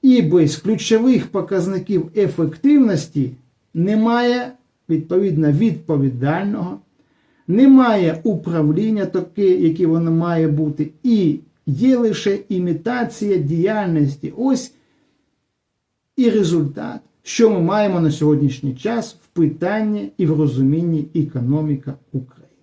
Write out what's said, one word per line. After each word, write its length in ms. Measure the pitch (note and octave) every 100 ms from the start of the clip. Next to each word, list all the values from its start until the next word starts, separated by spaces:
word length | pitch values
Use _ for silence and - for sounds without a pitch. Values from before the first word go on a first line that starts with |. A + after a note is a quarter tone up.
І 200 | C4+ B3
без 360 | E3 F3 D3+ -
ключових 680 | F#3+ A3 - A3 A#3+ A#3+ -
показників 840 | G3 E3+ F#3+ F3+ F#3+ F#3 F#3+ D#3 G#3
ефективності 1120 | G3 - D#3+ - C4+ D4 A#3+ E3 - D3+ B2 - _ _ _
немає, 800 | E3 F3+ G#3+ A3+ A#3 A#3+ B3 B3 - _ _ _
відповідно, 640 | D#3+ D#3 F3+ G3+ D#3 D3+
відповідального, 1300 | C#3+ A3 D#3+ - D3+ C3+ B2 C#3 E3 G3+ G#3+ F3+ F#3+ _ _ _ _ _ _ -
немає 720 | F#3+ C4+ C4+ B3 G#3+ E3+ D#3
управління 800 | - F#3 - E3 D3+ D#3+ A3 G#3+ -
таке, 420 | F#3 - - G3
яке 400 | F3+ E3 D#3+ F3
воно 240 | E3 E3
має 360 | E3 E3+ E3 D#3+
бути, 420 | D3 D#3 D3 D#3 -
і 360 | B3+ A3+ F3 D3 - _ -
є 300 | C#3 B3 B3+
лише 420 | A#3 G3 G#3 G3+ -
імітація 880 | F#3 F3+ D#3+ A3 B3 A#3 - G#3 F#3+
діяльності. 960 | C#3+ E3 F#3 G#3+ F#3 D#3+ C#3+ C#3 - -
Ось 360 | B3+ B3+ - _ _ _ _ _ _ _ _ _ _ _ _ _ _ -
і 120 | A#3+
результат, 680 | G#3+ F3 E3 C#3+ - - - _ _
що 260 | - - A3+
ми 120 | G3+
маємо 380 | E3+ G#3 G#3 F3+
на 120 | D#3+
сьогоднішній 640 | C3+ D3+ D3 C#3+ C3 C#3+ B2
час 420 | - A#3 A3+ -
в 40 | _
питанні 840 | - D#3+ D#3+ F3 G#3+ G#3+ G#3 G3+ _
і 80 | F3
в 140 | D3+
розумінні 680 | D3+ B2+ C3+ D#3 F3 D#3+ D3 E3+
економіка 800 | D3 - A#2+ D3 D#3 C#3 C3+ C3+ _
України. 380 | C3 B2+ _ _ _